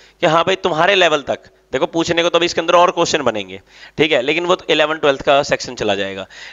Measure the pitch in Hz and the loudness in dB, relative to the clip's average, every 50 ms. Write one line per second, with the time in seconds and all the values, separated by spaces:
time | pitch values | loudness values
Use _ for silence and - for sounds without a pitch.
0 | - - _ - 170 165 156 165 170 180 190 185 - 185 156 156 170 190 202 190 | -20 -20 _ -2 0 2 2 2 2 0 -2 -2 -2 -4 0 2 2 2 4 2
1 | 180 165 156 147 127 127 107 - - - _ _ _ - - 131 - - - 165 | 2 2 2 0 -2 -4 -6 -8 -8 -20 _ _ _ -6 -4 -4 -4 -2 -2 -2
2 | 165 165 170 170 170 175 165 170 175 165 - 185 165 170 180 175 175 180 - 175 | -2 0 0 0 0 2 2 2 0 0 -2 -2 0 4 4 6 6 4 4 0
3 | 170 - - 156 135 120 110 104 95 92 95 92 _ _ - - - - - - | -2 0 0 0 0 0 -2 -2 -8 -10 -14 -18 _ _ -20 -20 -20 -12 -2 -2
4 | 151 156 156 127 117 143 156 170 175 175 185 180 - - 156 151 156 151 156 160 | 0 2 2 0 0 0 -2 -2 0 0 -2 -2 0 -2 0 0 2 0 -2 0
5 | 151 143 135 135 - 151 143 139 147 - 135 - - 131 123 - 117 104 98 98 | 0 0 0 0 2 2 2 2 2 0 -2 -4 -4 -10 -8 -6 -2 -2 -2 -2
6 | 98 98 98 98 95 - - - - - | -4 -6 -6 -10 -12 -14 -16 -20 -20 -18